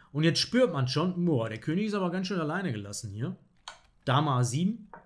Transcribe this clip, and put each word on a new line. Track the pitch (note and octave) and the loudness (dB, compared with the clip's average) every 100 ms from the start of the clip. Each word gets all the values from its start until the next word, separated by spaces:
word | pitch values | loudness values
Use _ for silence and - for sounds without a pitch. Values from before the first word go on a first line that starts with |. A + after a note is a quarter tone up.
| - | -8
Und | C#3+ | 2
jetzt | D#3+ - | 2 2
spürt | - A#3+ B3 | 2 4 4
man | D3 B2+ | 2 0
schon, | D3+ F3+ F3+ F3 | 2 0 2 2
boah, | C3+ A2+ | 2 0
der | A2 | -4
König | - F3 G#3+ | -2 -2 0
ist | |
aber | G3+ F3+ | 0 -2
ganz | F#3 F#3 | -2 -2
schön | F#3+ | -2
alleine | D3+ F3 F3+ | -2 -2 -4
gelassen | G#2+ G2+ G#2 G#2 | -4 -6 -8 -8
hier. | G2+ D3+ F#3 - _ - - _ _ - | -6 -6 -8 -16 _ -20 -20 _ _ 2
Dame | C3 D3+ | 2 4
A | B2+ | 2
sieben, | A#2 C3 F#3 A#3 - - | 2 2 0 -2 -10 -20